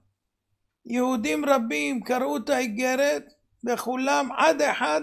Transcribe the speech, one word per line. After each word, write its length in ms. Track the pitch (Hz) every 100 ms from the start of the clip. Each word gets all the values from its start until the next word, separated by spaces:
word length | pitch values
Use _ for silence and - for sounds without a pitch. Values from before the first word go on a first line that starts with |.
| _ _ _ _ _ _ _ _ -
יהודים 600 | 247 254 254 285 302 294
רבים 580 | 269 226 294 285 254
קראו 340 | 214 247 269 285
את 120 | 285
האיגרת, 760 | 262 254 208 254 254 285 294 - _ _ _
וכולם 680 | 233 233 233 254 269 285 269 262
עד 240 | 311 294
אחד 400 | 285 - 277 302